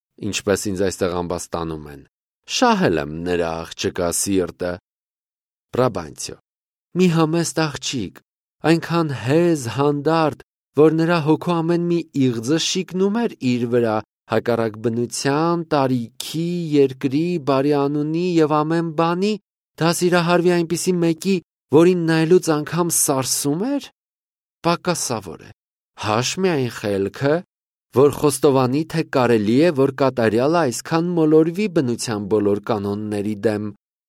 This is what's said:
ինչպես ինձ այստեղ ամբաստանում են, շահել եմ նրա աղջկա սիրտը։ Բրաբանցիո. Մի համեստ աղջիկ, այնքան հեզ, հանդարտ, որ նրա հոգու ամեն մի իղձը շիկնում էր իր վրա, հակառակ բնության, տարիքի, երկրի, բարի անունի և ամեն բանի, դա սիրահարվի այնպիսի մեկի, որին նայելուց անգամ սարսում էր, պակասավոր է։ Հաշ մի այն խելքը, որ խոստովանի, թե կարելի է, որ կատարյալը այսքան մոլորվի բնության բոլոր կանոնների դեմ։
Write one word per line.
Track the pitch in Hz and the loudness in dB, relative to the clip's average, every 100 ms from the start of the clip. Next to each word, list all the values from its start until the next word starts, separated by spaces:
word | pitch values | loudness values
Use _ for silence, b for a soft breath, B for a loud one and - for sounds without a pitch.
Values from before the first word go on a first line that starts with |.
| _ _ | _ _
ինչպես | 107 - - 95 | -8 -4 0 0
ինձ | 107 90 | -2 -2
այստեղ | 95 - 95 | -4 -2 -4
ամբաստանում | 87 87 87 - 85 82 78 73 | -2 -4 -6 -6 -8 -8 -10 -12
են, | 69 67 _ _ _ - | -20 -20 _ _ _ -10
շահել | - 247 214 160 78 | 0 2 4 2 0
եմ | 73 78 | -2 -6
նրա | 87 87 82 | -2 -2 -2
աղջկա | 82 82 - 98 - 87 | -4 -10 -8 -6 -4 -2
սիրտը։ | 85 - 95 85 - 90 90 _ _ _ _ _ _ _ _ _ | -2 -2 -2 -2 -4 -8 -8 _ _ _ _ _ _ _ _ _
Բրաբանցիո. | 113 127 95 78 - - - _ _ _ _ _ 170 | -2 -2 -2 -10 -12 -14 -14 _ _ _ _ _ 2
Մի | 185 | 2
համեստ | 165 156 165 160 - | 4 2 0 -2 -2
աղջիկ, | 156 127 - 131 90 - _ _ _ _ | -4 -4 -8 -6 -8 -10 _ _ _ _
այնքան | 156 165 - 170 160 123 | 0 2 0 -2 -2 -4
հեզ, | 117 156 175 156 117 | 0 2 2 0 -2
հանդարտ, | 113 143 143 143 165 156 - - _ _ - | 0 0 0 0 0 0 -2 -12 _ _ 4
որ | 156 | 4
նրա | 160 165 175 | 4 2 2
հոգու | 147 156 175 | 2 2 2
ամեն | 170 165 175 175 | 0 0 0 0
մի | 170 160 143 | -2 -2 0
իղձը | 127 113 113 160 | 0 0 0 -2
շիկնում | - 185 180 180 196 226 | 0 -4 -4 0 0 0
էր | 226 - | -2 -2
իր | 127 123 120 | -2 0 0
վրա, | 120 117 110 - _ | 0 2 0 -4 _
հակառակ | - 113 117 117 113 107 | -4 -2 0 0 -2 -2
բնության, | 117 113 117 - 143 143 165 170 165 | -4 -2 -4 -4 -2 0 0 -2 -2
տարիքի, | 147 135 127 113 - - 156 170 175 160 | 0 2 0 -4 -10 -10 -6 -4 -4 0
երկրի, | 147 135 131 139 139 175 175 | 2 2 0 -4 -2 -2 -2
բարի | 135 135 143 | 0 0 2
անունի | 147 143 147 151 160 180 | 2 0 -2 -2 -2 0
և | 165 151 | 2 2
ամեն | 151 151 165 170 | 2 0 -2 -2
բանի, | 151 165 175 208 208 _ _ _ - | -2 0 0 -2 -2 _ _ _ -2
դա | 160 | -2
սիրահարվի | 170 175 175 170 175 175 | 2 2 2 2 2 2
այնպիսի | 175 165 170 - | 2 0 -2 -2
մեկի, | 180 170 160 190 185 - _ _ | 0 0 0 0 -2 -4 _ _
որին | 139 170 180 160 | 4 6 4 2
նայելուց | 160 160 180 160 | 2 4 4 4
անգամ | 151 147 165 175 | -2 -2 -2 -2
սարսում | - - 135 131 - 147 156 | 0 0 0 -2 -2 -2 -2
էր, | 247 285 - _ _ _ _ _ _ _ | -2 -4 -8 _ _ _ _ _ _ _
պակասավոր | 165 170 180 160 - 113 92 76 | -2 -2 -2 -4 -4 -6 -8 -16
է։ | - - _ _ _ - | -20 -20 _ _ _ -10
Հաշ | 101 110 131 | -2 0 0
մի | - 190 | 0 0
այն | 156 123 | 0 -2
խելքը, | - 107 98 98 - 139 165 - _ _ _ _ 117 | -4 -4 -2 -2 -2 0 0 -4 _ _ _ _ 4
որ | 143 | 4
խոստովանի, | - 151 135 151 135 123 139 | 4 0 2 4 4 2 0
թե | 160 165 156 | -2 -4 -2
կարելի | 139 120 113 104 123 | 2 4 4 2 2
է, | 175 | 2
որ | 139 135 | 2 0
կատարյալը | 131 135 127 113 107 139 170 | 2 0 2 0 2 2 2
այսքան | 151 - - 165 175 | 0 -2 -4 -2 0
մոլորվի | 170 156 156 160 175 214 | 0 4 4 4 0 -2
բնության | 170 127 113 - 107 101 | 0 -2 -2 -4 -4 0
բոլոր | 107 101 104 | 0 2 0
կանոնների | 101 110 101 104 107 104 101 104 | -2 -4 -2 -4 -4 -4 -4 -2
դեմ։ | 110 104 104 101 _ _ | -2 -2 -4 -12 _ _